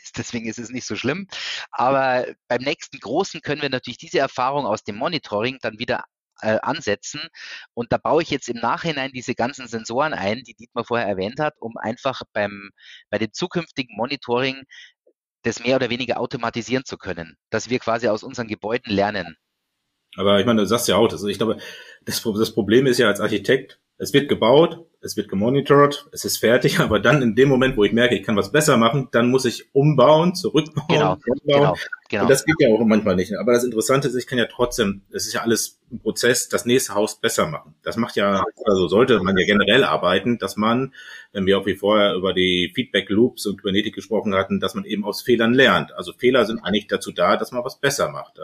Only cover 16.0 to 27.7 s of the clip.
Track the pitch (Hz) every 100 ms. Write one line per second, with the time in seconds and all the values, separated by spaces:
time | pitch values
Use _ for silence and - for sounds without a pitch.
16 | 120 - 123 - 117 120 107 127 - 95
17 | 95 85 82 - _ 110 - 123 - 117
18 | 117 107 131 127 113 107 104 123 - 98
19 | 101 104 85 80 _ _ _ _ _ _
20 | _ - 98 101 113 113 95 113 - 95
21 | 113 78 101 95 113 - - - - -
22 | - - 117 101 110 - 101 117 135 120
23 | 113 101 107 104 98 139 - - _ _
24 | - 143 143 - 110 139 170 - - _
25 | - - 101 98 110 139 135 143 143 143
26 | - - 104 - 110 123 147 - 139 104
27 | 117 147 120 107 139 127 131